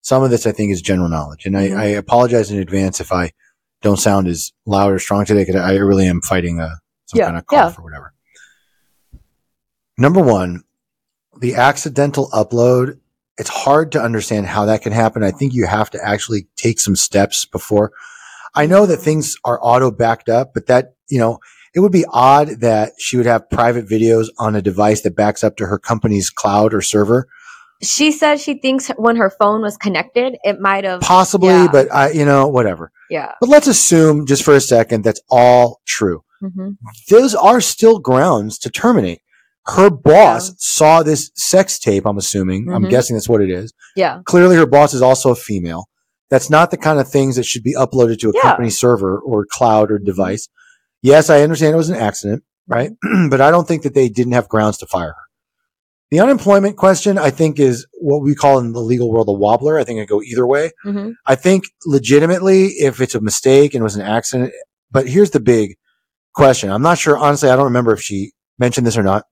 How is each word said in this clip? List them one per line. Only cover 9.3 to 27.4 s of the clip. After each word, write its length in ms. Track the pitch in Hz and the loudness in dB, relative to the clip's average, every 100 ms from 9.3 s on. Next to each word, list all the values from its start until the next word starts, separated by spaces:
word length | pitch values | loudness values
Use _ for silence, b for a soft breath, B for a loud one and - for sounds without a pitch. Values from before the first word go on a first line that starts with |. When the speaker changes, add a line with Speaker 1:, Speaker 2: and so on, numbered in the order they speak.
| _ _ _ _ _ _ - | _ _ _ _ _ _ -2
Speaker 1:
Number 220 | 131 185 | 0 2
one, 400 | 151 104 92 87 _ _ _ _ _ _ _ _ | 2 2 -2 -8 _ _ _ _ _ _ _ _
the 140 | 123 113 | -6 0
accidental 760 | 127 135 156 131 143 139 135 | 0 0 -6 -2 -2 -2 -4
upload, 680 | 107 107 117 120 127 127 - _ _ _ - | -4 -2 0 2 2 -2 -8 _ _ _ -14
it's 120 | - | -10
hard 420 | - - 147 156 | -6 0 0 0
to 100 | - | -4
understand 440 | 117 113 104 107 98 | -4 -4 -4 -6 -4
how 200 | 107 104 | -4 -2
that 160 | 110 | -2
can 100 | - | -2
happen. 300 | 107 110 113 | -2 -2 -2
I 80 | 101 | -4
think 220 | 92 139 | -2 -4
you 120 | 123 92 | -2 -4
have 240 | 104 107 | -4 -6
to 80 | - | -8
actually 460 | 104 101 - 107 92 - | -6 -6 -4 -8 -8 -6
take 240 | 117 113 | -6 -4
some 160 | - 92 | -2 -2
steps 480 | - 101 101 - | -2 0 0 -4
before. 480 | - 92 - 104 104 B B B B B B | -8 -12 -4 -2 -2 B B B B B B
I 120 | - 151 | -4 2
know 200 | 190 208 | 2 2
that 80 | |
Speaker 2:
Mm-hmm. 100 | 160 | 0
Speaker 1:
things 320 | - 156 - - | -2 -2 -4 -8
are 140 | - 120 | -6 -4
auto 280 | 120 123 131 | 0 2 0
backed 380 | 101 117 113 - | -2 -2 -2 -2
up, 240 | 117 131 | -2 -2
but 120 | - - | -8 0
that, 280 | 127 123 _ _ | 0 0 _ _
you 100 | 131 | -2
know, 200 | 113 113 b b b | -2 -2 b b b
it 60 | - | 0
would 120 | 196 | 2
be 120 | 180 - | 2 0
odd 500 | 120 131 139 151 113 | 2 4 4 2 -2
that 320 | 117 110 107 _ | 0 0 -2 _
she 180 | - 123 | -6 -2
would 100 | 120 | 0
have 220 | 117 - | 0 -2
private 400 | - 120 120 104 | -2 0 0 -2
videos 400 | 110 113 113 110 - | 0 2 2 0 -4
on 160 | 113 | -4
a 80 | 107 | -2
device 380 | 95 92 107 107 | -4 0 0 0
that 140 | 107 87 | -2 -2
backs 260 | 104 101 | -2 -2
up 140 | 110 - | -4 -4
to 100 | 98 | -6
her 120 | 101 | -6
company's 500 | - 113 113 101 92 | -4 -4 -2 -2 -4
cloud 460 | - 104 101 110 | -6 -2 0 0
or 80 | 107 | 0
server. 460 | - 107 104 123 135 B | -2 -2 0 0 -2 B